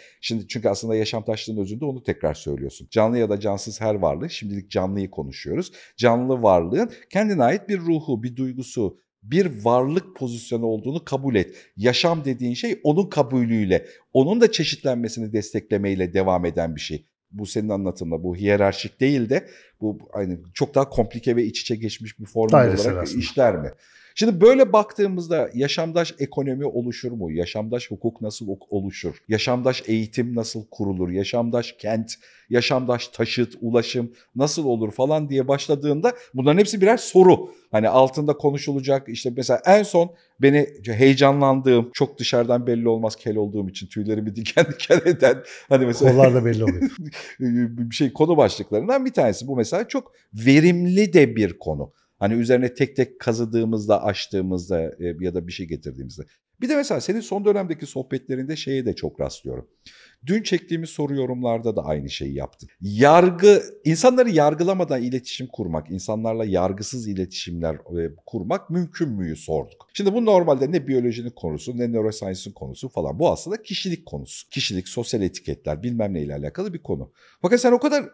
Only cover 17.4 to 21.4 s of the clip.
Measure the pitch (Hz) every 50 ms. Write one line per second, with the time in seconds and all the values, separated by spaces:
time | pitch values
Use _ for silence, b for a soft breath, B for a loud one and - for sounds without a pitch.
17.4 | 107 95 - 120 107 107 104 98 98 92 87 - 90 82 82 80 87 90 87 87
18.4 | 101 101 101 101 101 98 95 - - 82 - _ 131 135 143 135 117 110 131 170
19.4 | - B B B B B B _ 110 107 104 - - _ - 104 101 92 90 85
20.4 | 85 87 - - 139 - - 139 135 135 - - 117 - - 117 - 135 120 120